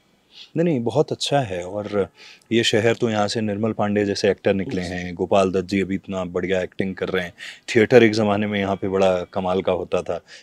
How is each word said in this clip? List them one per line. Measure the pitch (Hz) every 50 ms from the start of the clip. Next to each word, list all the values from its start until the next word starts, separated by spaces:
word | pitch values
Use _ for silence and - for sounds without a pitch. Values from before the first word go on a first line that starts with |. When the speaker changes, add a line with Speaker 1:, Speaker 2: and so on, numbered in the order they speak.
| _ _ _ _ _ _ _ - - - -
Speaker 1:
नहीं, | 147 170
नहीं, | 180 160 123
बहुत | 117 117 110 135 156 - 127
अच्छा | - - - 143 143
है। | 131 101 95 90 87
और | 90 98 104 104 104 101 101 92 95 _ - - - - - _ - 117
ये | 113 113
शहर | - - 110 104 117 113
तो | 110 120 117
यहाँ | 110 107 104 101
से | - 117
निर्मल | 110 107 101 101 107 110 107
पांडे | - 107 104 101 104 104
जैसे | 98 98 - - 104
actor | 92 - - 107 98
निकले | 98 92 - - 92 90
Speaker 2:
यस। | 85
Speaker 1:
हैं, | 92 90 90 90 87
गोपाल | 87 95 87 110 101 95 95 90
दत्त | 98 90 90
जी | 101 98
अभी | 95 87 98
इतना | 90 - - 98 95 92
बढ़िया | 90 90 92 90 90 95 92 90
acting | 85 _ - 104 95 92
कर | - 95 87
रहे | 90 92 90
हैं। | 87 - - - - - - _ -
Theatre | - 117 107 104 135 123 117
एक | 113 107
ज़माने | 110 110 104 101 101 107
में | 104 104 101
यहाँ | 98 95 98
पे | 92 - 101
बड़ा | 95 98 98 95 92 90 87
कमाल | - - 101 95 90 90 95 90
का | 92 92
होता | 87 90 - - 92 87
था | - 90 82 - - - -